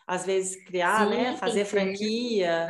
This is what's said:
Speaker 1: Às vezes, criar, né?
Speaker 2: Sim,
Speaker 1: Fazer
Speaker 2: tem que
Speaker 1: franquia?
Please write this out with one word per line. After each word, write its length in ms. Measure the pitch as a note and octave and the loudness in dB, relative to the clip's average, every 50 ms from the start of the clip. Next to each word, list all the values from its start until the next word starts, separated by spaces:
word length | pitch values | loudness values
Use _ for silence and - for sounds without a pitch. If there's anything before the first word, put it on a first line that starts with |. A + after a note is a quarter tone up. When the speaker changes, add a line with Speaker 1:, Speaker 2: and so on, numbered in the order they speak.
| _ | _
Speaker 1:
Às 180 | - F3+ F3 F3 | -6 -6 -4 -2
vezes, 300 | F#3 F#3+ F#3+ F#3 F#3 - - - | 0 0 0 0 -2 -6 -12 -10
criar, 420 | - F3+ F3+ F3 F3 G#3 A3 G#3+ | -6 -2 0 2 4 4 4 4
né? 280 | G#3 A3 A#3+ B3 B3+ B3 | 2 2 0 0 -2 -2
Speaker 2:
Sim, 20 | |
Speaker 1:
Fazer 280 | - G3 F#3+ G#3+ G3+ G3+ G3+ | -2 -2 -2 0 0 0 0
Speaker 2:
tem 0 | |
que 0 | |
Speaker 1:
franquia? 1000 | G#3 G3+ G3 F#3+ G3 G3 G#3 G#3+ A3 A#3 B3 A#3+ A3+ G3+ F3+ E3+ E3 E3 E3+ | 0 0 0 0 -2 -2 -2 -2 -2 -2 -2 0 0 0 2 2 2 0 0